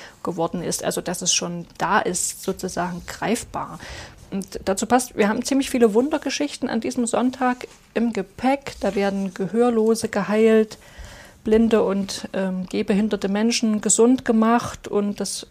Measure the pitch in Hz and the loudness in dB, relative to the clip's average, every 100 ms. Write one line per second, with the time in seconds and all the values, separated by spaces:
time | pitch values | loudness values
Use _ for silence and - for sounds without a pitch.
0 | - - - 165 165 185 160 - - 175 | -20 -10 -8 -4 -4 -2 -4 -4 -2 -4
1 | - 180 180 - 180 175 165 - 165 202 | -4 -4 -2 -2 -2 -8 -12 -6 0 2
2 | - 180 - - - 190 185 180 175 175 | 0 -2 -4 -4 -6 -6 -6 -4 -4 -6
3 | - - 170 233 - 151 151 165 - - | -12 -6 -2 -2 -4 -10 -10 -12 -14 -14
4 | - - - 196 - - - 196 214 247 | -16 -20 -10 -10 -8 -8 -4 -2 2 0
5 | - - 208 220 - 277 262 254 233 208 | 0 0 0 0 0 0 0 4 4 4
6 | 277 311 277 - 294 - 262 226 247 254 | 2 -2 -4 -4 -4 -4 -4 -2 -2 -2
7 | 233 214 247 254 254 247 - - _ - | 0 2 0 0 -2 -2 -8 -16 _ -2
8 | 233 214 190 - 254 277 - - 202 196 | 0 -2 -6 -2 0 0 -4 -4 -2 0
9 | 196 196 190 - 190 226 247 233 220 226 | 0 -2 -4 -4 -2 2 2 4 2 2
10 | 220 208 185 214 226 220 220 - - - | 0 -2 0 4 6 6 4 -4 -20 -20
11 | - - - - - 220 226 220 190 196 | -18 -20 -20 -10 2 4 6 4 2 0
12 | 196 - - 202 190 185 185 302 - 202 | -4 -8 -6 -4 -2 -4 -4 -4 2 2
13 | 220 202 196 202 226 233 220 214 208 202 | 2 0 0 2 2 2 0 0 2 6
14 | 233 254 - 220 220 240 - - - 202 | 6 6 4 4 4 4 0 -10 -4 -2
15 | 208 202 196 - - | -2 -4 -6 -6 -10